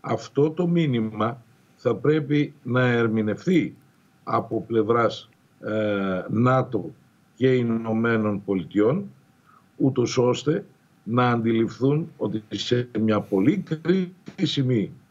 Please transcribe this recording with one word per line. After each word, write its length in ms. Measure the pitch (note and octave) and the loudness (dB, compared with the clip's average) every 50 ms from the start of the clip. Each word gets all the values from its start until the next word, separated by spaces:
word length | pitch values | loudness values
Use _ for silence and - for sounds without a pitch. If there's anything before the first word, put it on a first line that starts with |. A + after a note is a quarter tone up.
Αυτό 500 | - B2+ A#2+ - - - _ C#3 C#3+ D#3+ | -4 -4 -6 -6 -6 -4 _ 0 0 0
το 160 | D#3 E3+ F3+ | 0 -2 -2
μήνυμα 720 | E3+ E3+ E3+ E3 D3 B2 A#2 A2 A2 G#2+ G#2+ A2 A#2 B2 - - _ _ _ _ _ _ | 0 2 2 2 2 0 0 -2 -4 -2 -2 -2 -4 -4 -8 -16 _ _ _ _ _ _
θα 200 | _ - B2 A2+ | _ -2 -2 -2
πρέπει 580 | F#2+ - C#3+ D3+ D#3 C#3+ C3+ D3 D3 D3 C#3+ - - _ | 2 2 2 2 2 0 0 0 0 0 -2 -6 -12 _
να 240 | A#2+ A#2+ B2+ B2+ | -2 0 2 2
ερμηνευθεί 880 | B2 A#2+ A#2 A#2 A2 A2 A2+ G#2+ G#2+ G#2 - - F3 F#3+ D#3 G#2 - - - _ _ _ _ _ _ _ _ _ | 2 2 2 2 2 2 0 0 0 -2 -2 -2 0 2 2 0 0 -6 -14 _ _ _ _ _ _ _ _ _
από 380 | - A2 A#2 - - A#2+ A2 - | -2 -2 -2 -2 -2 -6 -6 -6
πλευράς, 640 | - A#2 A2+ G#2+ G#2 A#2 A#2 A2+ G#2+ - - - _ _ _ _ _ _ _ - | 0 0 0 2 2 2 2 2 0 -2 -4 -14 _ _ _ _ _ _ _ -8
ε, 580 | A2+ G#2+ A2 G#2+ G#2 G#2 G2 G2 F#2+ F#2 F#2 - - | -6 -4 -2 -2 0 0 -2 -2 -2 -2 -4 -4 -4
νατο 640 | - A2 A#2+ B2+ B2 B2+ B2+ - - G2+ E2+ D#2+ - _ _ _ _ _ _ _ _ | 0 2 2 4 4 2 0 0 -4 -6 -6 -6 -14 _ _ _ _ _ _ _ _
και 180 | _ B2+ C3 C3 | _ 2 2 2
Ηνωμένων 880 | B2+ A#2+ A#2 A2+ A2+ A2+ A2+ A2 A2+ A2+ A#2 A#2 A2 G#2+ G#2+ G2+ G2 - | 2 2 0 -2 -2 -2 -2 -2 0 2 2 2 2 0 0 -2 -4 -4
Πολιτειών, 600 | - G2 F#2 E2+ - - G2+ G#2 A2+ D3 G3 G3+ - - _ _ _ _ _ _ _ _ _ _ _ _ | -2 -2 -2 -4 -2 0 2 2 2 2 0 -4 -8 -16 _ _ _ _ _ _ _ _ _ _ _ _
ούτως 400 | - - C3+ C3 B2+ A#2+ A2 - | 0 0 0 2 0 -2 0 0
ώστε 480 | C3 A#2+ B2 B2 A#2+ - D3 D#3+ G3 - - _ _ _ _ _ _ _ | 2 2 2 0 0 0 -2 -2 -2 -4 -10 _ _ _ _ _ _ _
να 260 | G2+ A2+ B2 B2 B2 | -2 0 2 2 2
αντιληφθούν 840 | A#2+ A#2+ A2 A2+ A2+ A2+ A2+ G2+ - - A#2+ C3+ D3 D#3 E3 D#3+ - | 2 2 2 2 2 2 0 0 -2 -2 0 0 2 0 -2 -6 -8
ότι 260 | - A#2 G#2 G2 A2 G#2+ _ | -6 -6 -4 -4 -6 -8 _
σε 400 | G#2+ G2+ - - B2 B2 B2 - - G#2+ | -10 -8 -2 0 0 0 0 -4 -4 -2
μια 200 | A2 A2 G#2+ G#2 | 0 2 2 0
πολύ 420 | G2 - G#2 F#2+ G2 C3 G3+ F#3+ E3 - D#3+ D#3 - E3 F#3 F#3+ F3+ F3 - _ _ - - | 0 0 0 2 4 4 2 2 -4 -6 -8 -6 0 0 2 2 0 -4 -8 _ _ -20 -6
κρίσιμη 560 | - F#3+ D3 - C#3+ C3 B2+ B2+ A2 F#2+ D2+ - - - _ | -4 -4 -2 0 -2 0 0 0 0 -2 -4 -8 -18 -20 _